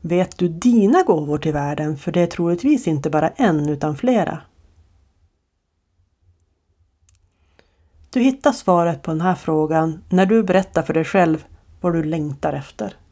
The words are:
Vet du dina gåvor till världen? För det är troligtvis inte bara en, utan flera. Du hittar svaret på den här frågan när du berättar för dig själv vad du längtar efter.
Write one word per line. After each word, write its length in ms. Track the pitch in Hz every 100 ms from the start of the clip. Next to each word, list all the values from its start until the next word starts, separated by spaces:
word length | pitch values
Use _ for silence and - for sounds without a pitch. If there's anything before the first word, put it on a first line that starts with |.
Vet 380 | 160 175 175 -
du 100 | 175
dina 540 | 165 240 240 196 330
gåvor 360 | 359 165 147 147
till 140 | 156
världen? 460 | 147 143 147 151 147
För 140 | -
det 80 | 170
är 60 | 170
troligtvis 640 | - 170 175 262 285 185
inte 220 | 151 151
bara 180 | 151 156
en, 400 | - 233 156 147
utan 280 | 147 151 147
flera. 440 | 247 240 170 - - _ _ _ _ _ _ _ _ _ _ _ _ _ _ _ _ _ _ _ _ _ _ _ _ _ _ _ _ _ _ _ _ _ _ _ _
Du 100 | 262
hittar 320 | 254 269 294
svaret 500 | - - 175 170 147
på 80 | -
den 100 | 160
här 140 | 180
frågan 680 | 180 - 156 151 160 160 160 -
när 180 | 180 190
du 160 | 226
berättar 400 | 190 185 190 -
för 120 | 160
dig 100 | 160
själv 400 | 160 196 170 156 - - _ -
vad 120 | 175
du 100 | 165
längtar 500 | 156 165 151 139 160
efter. 420 | 143 139 - 208 - _